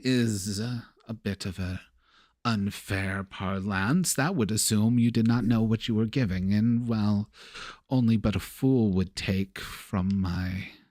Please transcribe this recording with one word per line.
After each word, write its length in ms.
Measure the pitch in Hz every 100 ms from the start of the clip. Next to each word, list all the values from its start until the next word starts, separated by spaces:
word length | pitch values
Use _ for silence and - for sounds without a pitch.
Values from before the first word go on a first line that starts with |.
is, 560 | 127 127 117 107 95 98
uh, 220 | 113 123 117 _ -
a 60 |
bit 320 | 113 - 98 -
of 140 | 92
a 220 | 92 92 - _ _ _ _ _
unfair 800 | - 113 101 101 - 98 98 95
parlance. 920 | 95 - 95 98 95 98 92 156 175
That 220 | - 139 185
would 160 | 107
assume 460 | 107 - 110 110 120
you 140 | 117
did 160 | 117 113
not 180 | 117 113
know 160 | 117
what 260 | 110 110 -
you 80 | 110
were 100 | 113
giving, 480 | 107 120 92 92
and, 340 | 101 113 117 120
well, 420 | 113 104 104 104 - - - - - _
only 280 | 131 117 113
but 180 | 107 95
a 40 |
fool 520 | - - 131 135 110
would 220 | 92 92 -
take 440 | - 95 98 -
from 600 | - - - 104 92 98
my 500 | 92 87 92 92 101 - _